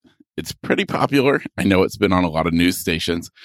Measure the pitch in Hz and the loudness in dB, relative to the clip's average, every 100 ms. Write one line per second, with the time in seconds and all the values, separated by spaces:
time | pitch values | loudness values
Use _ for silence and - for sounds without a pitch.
0 | _ _ _ - - - - - - - | _ _ _ -12 -10 -10 -4 -2 -2 -2
1 | 143 139 135 143 - - 92 92 95 - | 0 2 2 0 -4 -2 2 4 2 0
2 | 98 92 90 78 82 82 90 82 - 82 | 2 2 0 0 0 2 2 0 -2 -4
3 | - 85 - _ | -2 -6 -8 _